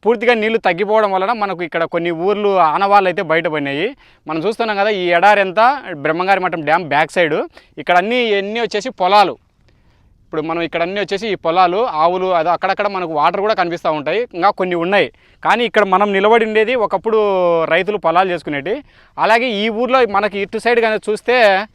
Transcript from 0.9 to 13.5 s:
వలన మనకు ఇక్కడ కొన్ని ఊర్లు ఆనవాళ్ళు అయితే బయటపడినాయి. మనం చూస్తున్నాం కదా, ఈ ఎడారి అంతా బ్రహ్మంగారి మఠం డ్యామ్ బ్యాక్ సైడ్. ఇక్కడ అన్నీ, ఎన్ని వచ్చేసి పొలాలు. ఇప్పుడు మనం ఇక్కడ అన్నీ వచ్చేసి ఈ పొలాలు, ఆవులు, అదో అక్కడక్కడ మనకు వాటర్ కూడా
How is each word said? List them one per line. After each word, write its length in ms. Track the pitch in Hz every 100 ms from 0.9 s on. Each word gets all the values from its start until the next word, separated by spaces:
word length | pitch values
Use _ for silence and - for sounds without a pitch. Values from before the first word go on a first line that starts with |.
| 214 214 190
వలన 160 | 190 233
మనకు 200 | 202 180 175
ఇక్కడ 160 | 170 165
కొన్ని 180 | 175 170 165 180
ఊర్లు 240 | 208 208 190 160
ఆనవాళ్ళు 340 | 156 196 202 190
అయితే 120 | 180 175
బయటపడినాయి. 560 | 160 170 156 143 139 196 277 _ _ -
మనం 120 | 156 165
చూస్తున్నాం 320 | 226 226 202
కదా, 100 | 202 208
ఈ 40 | 180 175
ఎడారి 240 | 190 208 190
అంతా 200 | 175 233 277 226 160
బ్రహ్మంగారి 400 | 143 160 185 190 180
మఠం 180 | 165 160
డ్యామ్ 160 | 160 156
బ్యాక్ 220 | 139 160 -
సైడ్. 200 | 165 160 330 - _ -
ఇక్కడ 140 | 151 175
అన్నీ, 200 | 196 247 240 202
ఎన్ని 220 | 196 220 226
వచ్చేసి 260 | 214 254 -
పొలాలు. 340 | 185 208 190 - _ _ _ _ _ _ _ _
ఇప్పుడు 180 | _ 160 156
మనం 140 | 165 165
ఇక్కడ 140 | 170 170
అన్నీ 140 | 202
వచ్చేసి 220 | 190 196 220
ఈ 20 | 180
పొలాలు, 380 | 165 170 185 180 247 156
ఆవులు, 260 | 165 185 185 180
అదో 100 | 160 165
అక్కడక్కడ 320 | 190 190 208 190
మనకు 160 | 175 156
వాటర్ 220 | 156 196
కూడా 100 | 202